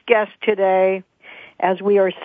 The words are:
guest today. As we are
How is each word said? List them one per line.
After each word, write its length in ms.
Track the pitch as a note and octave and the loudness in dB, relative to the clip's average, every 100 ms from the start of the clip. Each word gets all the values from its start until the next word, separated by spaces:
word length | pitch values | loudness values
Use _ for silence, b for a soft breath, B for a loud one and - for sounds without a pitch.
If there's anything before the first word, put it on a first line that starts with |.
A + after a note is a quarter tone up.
| - | 0
guest 260 | A3+ G#3 - | 0 0 -6
today. 600 | - G3+ F#3+ F#3+ F#3+ F#3+ - _ B B B - | -4 -2 0 2 0 -2 -8 _ B B B -6
As 220 | - F#3 | -4 -2
we 160 | G3 G3+ | 0 2
are 140 | F#3+ - | 2 0